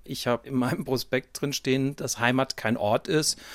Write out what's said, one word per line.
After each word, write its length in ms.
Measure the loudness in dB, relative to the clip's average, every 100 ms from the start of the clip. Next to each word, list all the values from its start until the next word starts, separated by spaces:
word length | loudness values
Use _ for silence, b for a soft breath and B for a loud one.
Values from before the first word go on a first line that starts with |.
ich 240 | -10 -4 0
habe 220 | -2 0
in 60 | 0
meinem 280 | 0 0
Prospekt 560 | 0 -2 0 -2 -2 -6
drinstehen, 560 | -4 -2 0 2 2 -2
dass 240 | -6 0
Heimat 380 | 2 4 0 -2
kein 180 | -2 0
Ort 320 | 2 2 2
ist, 320 | 2 2 -2 B